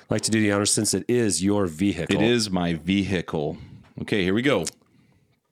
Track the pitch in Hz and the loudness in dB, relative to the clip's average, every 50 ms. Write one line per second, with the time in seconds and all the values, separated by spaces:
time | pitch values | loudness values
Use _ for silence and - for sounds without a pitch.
0 | - - 113 107 - - 107 110 107 101 101 101 104 - - 110 104 - - 95 | -6 -4 -4 -2 -2 0 0 2 2 2 2 2 2 2 0 0 0 0 -2 -2
1 | - - 120 120 117 101 85 80 92 101 104 104 98 85 78 76 98 101 87 85 | 0 0 0 2 2 2 0 0 2 2 2 2 0 -2 -2 0 0 0 0 0
2 | 78 - - 76 76 117 120 120 107 101 92 90 87 85 85 76 78 90 98 101 | -2 0 0 2 2 2 2 2 0 0 0 0 0 0 -2 -2 0 0 0 2
3 | 95 90 95 85 78 - - 80 73 78 - - - - - - - - - - | 2 0 -2 -4 -4 -4 -4 -4 -4 -4 -6 -8 -12 -18 -20 -20 -20 -18 -14 -10
4 | - - - 104 87 92 98 117 123 143 123 92 80 - - _ _ _ _ _ | -6 -2 0 0 2 2 2 2 2 2 0 0 -2 -4 -8 _ _ _ _ _
5 | _ _ _ _ _ _ _ _ _ _ | _ _ _ _ _ _ _ _ _ _